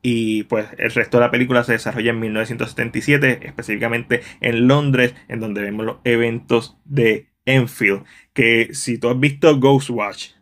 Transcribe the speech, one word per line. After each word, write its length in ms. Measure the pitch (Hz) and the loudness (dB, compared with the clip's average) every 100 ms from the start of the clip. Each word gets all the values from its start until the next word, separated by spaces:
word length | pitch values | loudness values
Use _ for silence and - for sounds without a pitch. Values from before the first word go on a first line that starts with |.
y, 420 | 123 117 110 110 | 0 0 0 -2
pues, 220 | 101 110 107 - | -2 -4 -4 -4
el 140 | 113 | -2
resto 240 | 120 117 123 | 0 2 4
de 80 | |
la 60 | 120 | 4
película 320 | 123 127 123 | 2 2 2
se 80 | 117 | 2
desarrolla 380 | 113 117 117 113 | -2 -2 -2 -2
en 100 | 117 | -2
mil 120 | 113 | -4
novecientos 380 | 110 110 117 117 | -4 -6 -6 -8
setenta 280 | - 117 117 | -6 -6 -6
y 40 | |
siete, 380 | 113 143 135 120 | 0 2 2 -2
específicamente 800 | - - 117 104 113 117 - 120 - - | -8 -14 -8 -4 -2 -4 -2 -4 -4 -6
en 280 | - 117 123 | -4 2 4
Londres, 460 | 143 147 127 123 - _ | 4 2 2 0 -2 _
en 120 | 117 | -8
donde 220 | 110 101 | -6 -6
vemos 220 | 101 104 | -6 -6
los 120 | 110 - | -6 -4
eventos 720 | 123 117 117 117 - 120 117 _ | 0 0 0 -4 -2 -2 -2 _
de 460 | - 139 117 107 - _ | -6 2 2 2 -4 _
Enfield, 600 | - 131 113 - 107 98 - - _ | 0 2 2 0 0 0 -6 -20 _
que 340 | - 117 113 113 | 0 2 2 0
si 260 | 147 - 117 | -4 -6 -4
tú 100 | 123 | -2
has 100 | 127 | 0
visto 400 | 143 139 165 147 | 0 2 2 4
Ghostwatch 760 | 131 139 135 117 104 92 - _ | 4 4 0 -6 -6 -8 -18 _